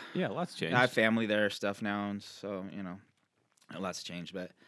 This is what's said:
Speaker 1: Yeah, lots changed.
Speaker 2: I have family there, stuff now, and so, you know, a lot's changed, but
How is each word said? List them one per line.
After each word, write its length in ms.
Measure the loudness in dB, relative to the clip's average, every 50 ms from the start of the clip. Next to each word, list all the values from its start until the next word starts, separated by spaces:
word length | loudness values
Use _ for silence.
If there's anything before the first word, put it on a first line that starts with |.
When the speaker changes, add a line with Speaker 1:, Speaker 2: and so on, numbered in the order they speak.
| -12 -6 -2
Speaker 1:
Yeah, 160 | -2 -2 0
lots 260 | 0 -2 -4 -4 -4
changed. 180 | -4 0 4 6
Speaker 2:
I 60 | 6
have 120 | 6 6 6
family 320 | 6 6 6 6 4 4
there, 240 | 2 4 4 4 2
stuff 320 | 2 0 -2 -2 -2 -2
now, 280 | -2 -2 -2 0 -2 -2
and 120 | -4 -6 -8
so, 420 | -12 -14 -10 -8 -6 -6 -6 -8 -8 -8
you 60 | -8
know, 160 | -8 -10 -10 -12 -16 _ _ _ _ _ _ _ _ _ _ _ _ -14 -8
a 40 | -6
lot's 240 | -4 -4 -4 -6 -10
changed, 300 | -8 -8 -8 -8 -8 -8
but 180 | -8 -8 -8 -12 _ -20